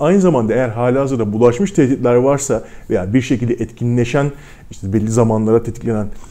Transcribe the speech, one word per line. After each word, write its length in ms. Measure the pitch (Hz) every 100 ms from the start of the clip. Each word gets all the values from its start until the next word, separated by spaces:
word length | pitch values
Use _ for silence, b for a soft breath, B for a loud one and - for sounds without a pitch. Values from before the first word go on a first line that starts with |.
Aynı 200 | 151 202
zamanda 340 | 185 139 110
eğer 140 | 113 127
halihazırda 640 | 110 123 131 139 131 107
bulaşmış 400 | 107 120 113 196
tehditler 420 | - 131 131 123
varsa 500 | 123 131 139 - 110 B B -
veya 240 | 107 92
bir 80 | 127
şekilde 300 | 117 120 117
etkinleşen, 800 | 120 110 - 120 120 120 147 143 143 B B -
işte 220 | - 98
belli 180 | 107 107
zamanlara 520 | 110 113 110 110 113
tetiklenen 440 | 113 - 113 107 98 B B